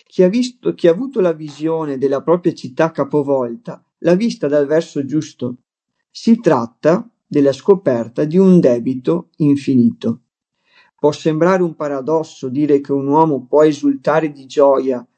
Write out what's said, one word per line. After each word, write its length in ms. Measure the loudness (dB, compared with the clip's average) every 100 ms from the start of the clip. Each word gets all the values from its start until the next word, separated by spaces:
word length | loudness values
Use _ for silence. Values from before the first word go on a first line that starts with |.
| _
Chi 160 | 0
ha 60 | 2
visto, 460 | 2 -4 -6 -6
chi 140 | 0 0
ha 40 |
avuto 280 | 0 -2 -2
la 120 | -2
visione 640 | -2 -10 -8 -4 -4 -4 -2
della 240 | -2 -2
propria 320 | 0 0 -2
città 360 | -6 -8 -2 -2
capovolta, 920 | -2 -4 -2 -2 -2 -4 -8 -16 -18 _ -4
l'ha 160 | 0
vista 340 | 0 0 -4 -2
dal 180 | 0 0
verso 380 | -2 -2 -8
giusto. 540 | -6 -6 -6 -10 -10 -10 _ _ _ _ _
Si 300 | -4 0 2
tratta 680 | 2 0 -2 _ 0 0 -2 _ -4
della 260 | 0 0
scoperta 720 | 0 2 2 2 -2 -4 -4
di 140 | -2 2
un 220 | 6 6
debito 680 | 4 2 -2 -4 -4 -4 -6 -2
infinito." 840 | 0 0 0 2 2 0 -6 -6 _ _ _ _ _ _ _ _
Può 140 | -2
sembrare 500 | 0 -2 0 2 2
un 120 | 0
paradosso 760 | -4 -6 -6 -2 -2 -4 -10 -8
dire 320 | -2 2 0
che 120 | 0
un 140 | -4 0
uomo 380 | 0 2 -2
può 180 | 0 2
esultare 680 | 2 2 -2 -2 -2 -2 -2
di 140 | -8 -6
gioia 600 | 2 2 2 0 -4 -8